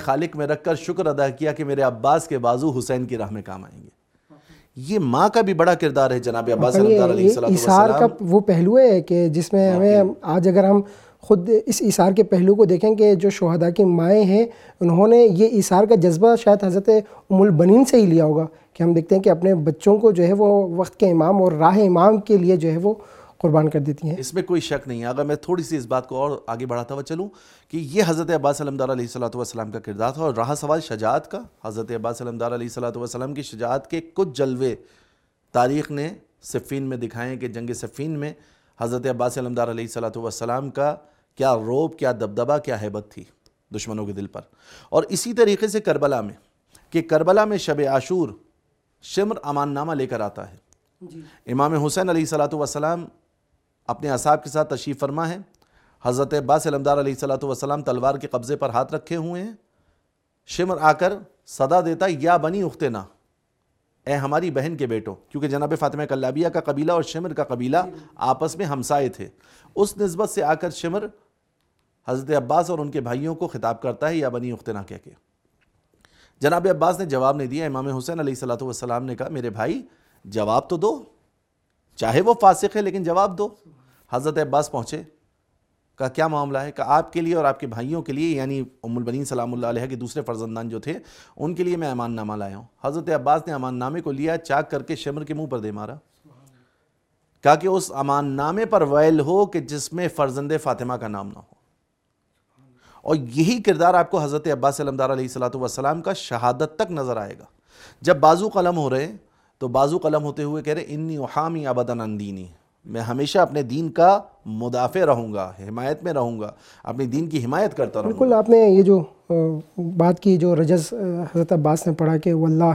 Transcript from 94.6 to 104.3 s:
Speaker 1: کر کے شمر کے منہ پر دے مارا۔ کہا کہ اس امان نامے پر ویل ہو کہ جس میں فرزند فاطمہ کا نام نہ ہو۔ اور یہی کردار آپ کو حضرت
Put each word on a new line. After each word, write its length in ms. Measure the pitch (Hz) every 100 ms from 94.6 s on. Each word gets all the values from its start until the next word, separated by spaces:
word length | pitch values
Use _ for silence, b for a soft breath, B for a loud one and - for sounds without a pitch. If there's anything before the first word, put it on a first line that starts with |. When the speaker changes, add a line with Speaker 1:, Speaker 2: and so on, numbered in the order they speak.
| 156
Speaker 1:
کر 120 | 147
کے 140 | 143 160
شمر 280 | - 147
کے 100 | 151
منہ 120 | 151 156
پر 120 | 127
دے 120 | 107
مارا۔ 240 | 104 107 147 _ _ 151 127 135 127 123 _ _ _ _ _ _ _
کہا 120 | 143
کہ 120 | 156 185
اس 260 | 190 185
امان 320 | 139 139 139 143
نامے 380 | 135 147 185
پر 180 | 226 214
ویل 380 | 151 143 156 160
ہو 260 | 143 185 202
کہ 140 | 180
جس 320 | 131 147 131
میں 160 | 165 175
فرزند 440 | - 139 127 143 156
فاطمہ 320 | 147 117 120
کا 140 | 123 113
نام 200 | 104 98
نہ 100 | 101
ہو۔ 220 | - _ _ _ _ _ _ _ _ _ _ _ _ _ b b
اور 140 | - 156
یہی 460 | 123 127 160 247
کردار 320 | 208 156 175
آپ 160 | 180 170
کو 100 | 190
حضرت 280 | 147